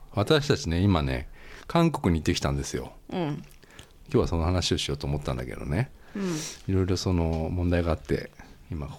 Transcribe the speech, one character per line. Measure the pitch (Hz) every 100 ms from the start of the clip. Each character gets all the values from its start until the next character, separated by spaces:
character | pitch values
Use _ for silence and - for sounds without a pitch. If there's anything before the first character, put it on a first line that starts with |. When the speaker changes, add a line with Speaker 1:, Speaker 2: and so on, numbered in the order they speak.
| -
Speaker 1:
私 | - 107 156 147
た | 110
ち | -
ね、 | 85
今 | 101 87
ね、 | 69 64 60 - - - -
韓 | 170 170
国 | 147 -
に | 82
行 |
っ | 76
て |
き | 85
た | -
ん | 69
で |
す | 69 62
よ。 | 62 - -
Speaker 2:
う | 185
ん。 |
Speaker 1:
今 | 160 147 - - - - - - -
日 | 123
は | 82
そ | 82
の |
話 | 82 90 -
を | 87
し | -
よ | 69
う |
と | 69
思 | 73
っ |
た | 71
ん | 64
だ | 64
け | 53
ど | -
ね。 | 78 131 - -
Speaker 2:
う | 208
ん。 | 190 160 156 - -
Speaker 1:
い | 95
ろ |
い | 92
ろ | 92
そ | -
の | 90 82 80 82
問 | 90 87
題 | 87
が | 85
あ | 78
っ |
て、 | - - - - - - -
今 | 82
こ | 71